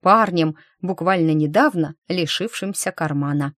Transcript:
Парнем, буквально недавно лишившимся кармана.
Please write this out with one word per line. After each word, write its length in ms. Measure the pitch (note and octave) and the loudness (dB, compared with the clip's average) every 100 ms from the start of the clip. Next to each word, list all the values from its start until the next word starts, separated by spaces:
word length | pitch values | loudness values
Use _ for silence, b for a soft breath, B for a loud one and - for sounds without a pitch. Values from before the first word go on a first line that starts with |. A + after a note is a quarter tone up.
Парнем, 540 | F#3+ A3 G#3 F3 D#3+ D#3 b b | 6 4 4 2 0 -2 b b
буквально 520 | F3+ F#3 E3+ F#3 D#3+ | -8 -2 0 2 2
недавно 640 | D#3 D3+ E3+ C#4+ F3+ D3+ D3+ _ | 2 2 2 2 2 -4 -6 _
лишившимся 840 | F#3 D#3+ - G#3+ - G3 G3 - | -4 -2 -4 -6 -6 -8 -6 -6
кармана. 640 | - D#3 C#3+ C#3+ D3 C#3+ | -4 -4 -2 -2 -2 -4